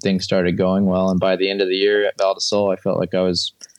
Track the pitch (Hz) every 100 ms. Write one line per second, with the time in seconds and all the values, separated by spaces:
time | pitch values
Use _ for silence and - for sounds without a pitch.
0 | 98 95 - 98 90 85 92 95 98 92
1 | 95 92 95 92 95 98 92 95 101 104
2 | 101 - 95 98 - 104 98 92 98 85
3 | 87 92 92 90 - _ -